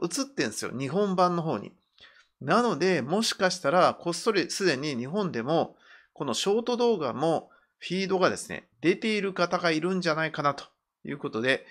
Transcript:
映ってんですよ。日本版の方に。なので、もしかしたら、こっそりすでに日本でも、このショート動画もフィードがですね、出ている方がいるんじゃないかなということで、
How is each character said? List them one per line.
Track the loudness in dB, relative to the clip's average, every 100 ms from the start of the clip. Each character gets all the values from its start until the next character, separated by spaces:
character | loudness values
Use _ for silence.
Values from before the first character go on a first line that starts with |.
映 | -4 -4
っ | -6
て | -2 -4
ん |
で |
す | -2 -8
よ。 |
日 | -6 -4
本 | 0 0 4
版 | 2 2
の |
方 | -2 -4
に。 | -6 _ _ _ -20 _ _ -10
な | 0 2
の | 2 2
で、 | 2 2
も | 2 0
し | 0
か | 2 0
し | 0
た | 2
ら、 | 4 4
こ | 4 -4
っ |
そ | -4 0
り | 0 0
す | 0 0
で | 0
に | -2 -4
日 | -4
本 | -2 -2
で | -2
も、 | 0 0 0 -4 -20 -20 _
こ | -10 -6
の |
シ | -2 0
ョ | 0
ー |
ト | 0 0
動 | 2 2
画 | 0
も | 0 0 0 -4 _ _ _
フ | -6 -2
ィ | 0
ー |
ド | 2
が | 2
で | 0
す | -6
ね、 | -10 -12 _
出 | 0 0
て | 0 -2
い |
る | -2
方 | -2 -2 0
が | 0
い | 0
る | 0 0
ん |
じ | 0
ゃ | 0
な | -2
い |
か | 0
な | -2
と | -2 -8 _ _ _
い | -12
う | -8
こ | -6
と | -2
で、 | 2 0 -2